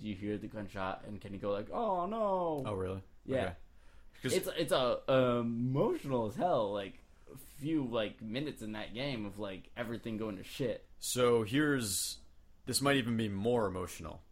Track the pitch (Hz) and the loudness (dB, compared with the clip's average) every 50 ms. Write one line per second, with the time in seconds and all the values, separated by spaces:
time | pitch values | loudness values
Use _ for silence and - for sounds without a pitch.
0 | - 107 101 92 104 104 107 101 104 104 - 107 104 95 - 101 95 95 95 - | -6 -6 -4 -4 -2 -2 -2 -2 -4 -6 -8 -8 -8 -6 -4 -4 -4 -2 -4 -6
1 | - - 104 101 - 101 101 98 101 101 101 101 110 110 - 226 240 220 190 180 | -8 -10 -12 -10 -10 -10 -8 -4 -2 0 0 0 -2 -2 -2 -2 0 0 0 0
2 | 175 190 220 226 220 202 190 185 175 165 156 147 131 110 104 95 92 92 95 95 | 0 -2 0 0 0 2 2 2 0 0 -2 -2 -2 -2 -2 -2 -2 -2 -4 -6
3 | - - - - - - 131 127 - 92 87 - - - - - - - - - | -8 -12 -18 -14 -6 -2 -2 0 0 -2 -4 -8 -14 -20 -20 -20 -20 -20 -20 -20
4 | - - - - - 127 - 185 185 180 - 160 170 143 180 151 127 120 113 - | -20 -20 -14 -6 -2 0 0 0 0 0 -2 -2 0 2 4 4 4 4 2 2
5 | - - 135 131 127 123 120 120 117 117 117 117 123 127 131 143 196 233 370 311 | 2 4 6 6 6 6 4 2 2 0 0 0 0 2 4 4 4 4 2 0
6 | - 143 131 123 113 107 113 - - 180 165 131 110 98 104 101 98 95 - - | -2 -2 0 0 0 0 0 0 2 4 4 4 2 2 0 -2 -4 -6 -10 -14
7 | - - - - - - 143 135 - - - - 139 151 160 156 135 117 113 117 | -20 -20 -20 -20 -20 -18 -18 -16 -16 -16 -12 -6 -2 0 0 0 0 2 0 0
8 | 110 101 101 - 110 110 107 127 151 147 117 - 113 107 107 107 104 - 95 113 | 0 0 -4 -8 -8 -6 -4 -4 -4 -4 -6 -8 -8 -6 -6 -6 -6 -8 -6 -4
9 | 135 143 135 110 104 101 95 98 104 98 95 90 - - - 120 120 113 120 104 | -4 -4 -2 -4 -4 -6 -6 -6 -8 -8 -8 -10 -14 -14 -8 -8 -6 -6 -6 -6
10 | - 120 110 104 110 110 101 95 98 - - - 139 117 98 - - - - - | -6 -4 -4 -4 -4 -4 -6 -6 -10 -10 -4 -2 -2 -2 -2 -4 -6 -16 -16 -8
11 | - - - 123 123 120 120 117 110 101 123 143 156 147 143 135 117 101 95 - | -6 -2 2 6 6 8 8 6 4 4 4 4 4 4 4 2 2 0 0 -2
12 | - - - - - - - - - - - - - - 120 - 135 139 143 135 | -2 -4 -6 -8 -14 -20 -20 -20 -20 -20 -20 -16 -6 -2 -2 2 4 4 4 4
13 | 120 120 117 110 113 107 101 98 101 120 123 120 110 98 90 92 92 87 - - | 4 2 2 2 0 0 0 0 2 4 4 4 4 2 0 -2 -6 -6 -8 -10
14 | 82 76 76 78 - - | -10 -10 -12 -12 -16 -18